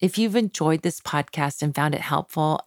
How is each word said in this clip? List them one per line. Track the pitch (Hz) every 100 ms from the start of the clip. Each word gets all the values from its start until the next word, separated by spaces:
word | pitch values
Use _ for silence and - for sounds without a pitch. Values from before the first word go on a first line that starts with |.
If | 185 -
you've | 226 226
enjoyed | 208 - 156 160
this | 175 -
podcast | - 147 143 - 143 -
and | 147
found | 143 147 -
it |
helpful | - 143 - 160 156 156